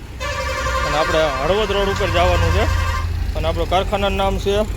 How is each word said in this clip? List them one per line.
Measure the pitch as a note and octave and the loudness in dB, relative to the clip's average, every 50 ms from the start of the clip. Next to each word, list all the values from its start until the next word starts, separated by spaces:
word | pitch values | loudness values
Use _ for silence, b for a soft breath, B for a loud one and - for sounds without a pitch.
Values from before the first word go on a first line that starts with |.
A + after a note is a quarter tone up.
| - - - - - - - - - - - - - - - - - | -14 -14 -10 -8 -6 -6 -6 -4 -4 -4 -4 -4 -2 -2 -2 -2 0
અને | D3+ D3 D3+ | 0 0 0
આપણે | D#3+ D3+ D#3+ D#3 D#3 D3 C3 - | 0 2 2 2 2 0 0 0
હળવદ | C#3 E3 G3 G#3+ G#3+ G3 G3 | 0 0 0 0 0 0 0
રોડ | G3+ G3 G3 G3 | 0 0 0 0
ઉપર | - G3 F3 E3+ | 0 0 0 2
જવાનું | F3 F3+ F3+ F3 E3+ E3+ E3 E3+ | 2 2 4 4 4 2 2 2
છે. | G3+ - - - - - - - - - - - - - - - | 2 2 2 2 0 0 0 -2 -2 -2 -2 -2 -2 -2 -2 -2
અને | D#3 D#3 E3 | -2 -2 0
આપણું | E3 E3+ E3 E3+ F3 | 0 0 0 2 2
કારખાનાનું | F#3+ F#3+ - G#3+ G3 G3+ G3 F#3+ G3 | 2 2 2 0 0 0 0 2 2
નામ | G3 G3 G3 F#3+ - | 0 0 0 0 0
છે, | G3 G3+ - - - - | 0 2 2 0 0 -2